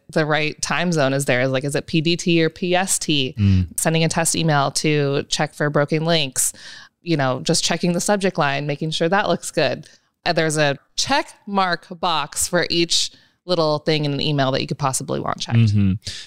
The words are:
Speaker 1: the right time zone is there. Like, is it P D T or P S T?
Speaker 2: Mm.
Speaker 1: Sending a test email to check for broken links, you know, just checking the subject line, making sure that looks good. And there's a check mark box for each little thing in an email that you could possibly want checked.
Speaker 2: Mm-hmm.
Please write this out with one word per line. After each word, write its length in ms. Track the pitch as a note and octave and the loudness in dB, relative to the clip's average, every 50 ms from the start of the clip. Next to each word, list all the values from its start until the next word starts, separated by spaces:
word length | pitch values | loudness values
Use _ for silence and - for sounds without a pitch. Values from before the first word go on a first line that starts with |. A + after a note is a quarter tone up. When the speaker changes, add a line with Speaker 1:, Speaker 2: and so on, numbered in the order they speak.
| _ - | _ -4
Speaker 1:
the 160 | - - D#3 | -2 0 0
right 360 | D3+ D3+ D3+ D3+ D3+ - - | 2 0 0 0 -2 -4 -6
time 300 | - - D3 D3+ F3 F3+ | -6 -4 -2 0 0 0
zone 220 | E3 D#3 C3+ C3+ C3+ | 2 2 2 2 2
is 120 | C#3 C#3+ | 0 0
there. 220 | - B2+ B2 C3+ | 2 2 2 2
Like, 160 | C3+ C3 C3 C3+ | 2 0 -2 -2
is 120 | C#3+ D3 | -2 -2
it 120 | C#3 - | -4 -4
P 140 | - - D#3+ | 0 0 0
D 160 | D3 E3+ F3 | 2 2 0
T 260 | E3 - F3 E3+ E3 D#3+ | 0 0 2 2 2 2
or 60 | D#3+ | 0
P 260 | - - F#3 F3 F3 | 0 -4 -2 0 0
S 240 | F3+ F#3+ F#3 - - | 0 0 0 -2 -4
T? 360 | - - D3+ C#3+ C3 B2+ - | -2 0 0 0 0 -2 0
Speaker 2:
Mm. 420 | A2 G2+ G2 F#2+ F#2 F2+ E2+ - - | 2 4 4 4 4 2 0 -4 -2
Speaker 1:
Sending 240 | - E3 D#3+ D#3+ E3 | 0 0 2 2 2
a 60 | D#3+ | 2
test 260 | - E3+ E3 - - | 0 0 0 0 0
email 340 | - D#3+ D#3+ D3 C#3+ C3+ C#3+ | 0 2 2 2 2 2 0
to 520 | - - - D#3 D3+ D3 C#3+ C#3 C#3 C#3+ - - | -2 -2 0 0 0 2 0 0 -2 -2 -2 -4
check 240 | - - D#3 - - | -4 -4 -4 -4 -2
for 160 | - D#3 D3+ | -2 -2 0
broken 340 | D3+ D3+ D3 - E3 D3+ D#3+ | 2 0 0 2 0 -2 0
links, 480 | E3 E3+ D#3 D3 C3 - - - - - - - - - - - - _ _ | 0 0 0 0 -2 -2 -2 -4 -4 -4 -8 -16 -20 -20 -20 -20 -20 _ _
you 140 | _ F3 E3 | _ -2 0
know, 240 | C#3 C3+ C3 B2+ C3 | 2 2 0 0 -2
just 240 | D#3+ - D#3+ - - | 0 0 0 0 0
checking 300 | - F3 - - F3 E3+ | -2 -2 0 0 0 0
the 80 | E3+ | 0
subject 360 | - - G#3 G3 F#3+ F#3 - | 0 0 0 2 0 0 0
line, 300 | E3 D3+ C#3 C#3 C#3+ D3 | 0 0 0 0 -2 -2
making 240 | D3 C#3+ - D#3+ D#3+ | -4 -4 -4 -4 -4
sure 160 | D#3 - E3 | -2 -2 0
that 220 | E3 G3 G3+ G#3 F3 | 2 2 2 2 0
looks 200 | F3 - - - | -2 -2 -4 -4
good. 380 | - E3 D3 A#2+ C3+ D3+ D3+ - - _ _ _ _ _ _ | -2 0 0 0 -2 -4 -8 -16 -20 _ _ _ _ _ _
And 120 | F3 E3 | -2 0
there's 200 | E3 D#3+ D#3+ D3+ | 0 0 0 2
a 200 | D#3 D3+ C#3+ C3+ - - _ _ | 2 2 0 0 -2 -8 _ _
check 360 | - - - C#4 D4+ - - - _ _ | -6 -2 0 0 -2 -2 -4 -12 _ _
mark 400 | G#3 G3+ G3 F#3+ F3+ E3+ - - - F#3 E3 | -4 -2 0 0 0 -2 -4 -6 -12 -10 -4
box 480 | G3 F3+ D#3+ D3+ C#3+ - - - - - | -2 0 0 0 -2 -4 -4 -4 -4 0
for 180 | F3+ F3 - - | 0 0 0 0
each 420 | - E3+ E3+ - - - - - - - _ _ _ _ _ | 0 0 0 2 0 0 -2 -2 -6 -14 _ _ _ _ _
little 360 | F3+ F3+ E3+ D#3 D3+ D3+ D3 | -2 0 0 2 0 0 0
thing 260 | - E3 D#3 D3+ D3+ | 0 0 0 0 0
in 80 | C#3+ C#3+ | -2 -2
an 80 | C3+ | -2
email 300 | - D3+ D3 C#3 C3+ C3 | -2 0 0 2 0 0
that 100 | C3+ C3+ | 0 -2
you 60 | B2+ | -2
could 100 | - C3+ | -4 -4
possibly 420 | - C#3+ C3 C3 - - - C3+ C#3 | -2 -2 -2 -2 -2 -4 -4 -4 -4
want 200 | - - - - | -4 -6 -6 -6
checked. 180 | - - A#2 | -4 0 4
Speaker 2:
Mm-hmm. 360 | A#2 A2+ G#2+ G#2 G2+ G2+ F#2+ F#2 - - - - - - | 4 4 4 4 4 2 2 0 -2 -6 -10 -14 -14 -16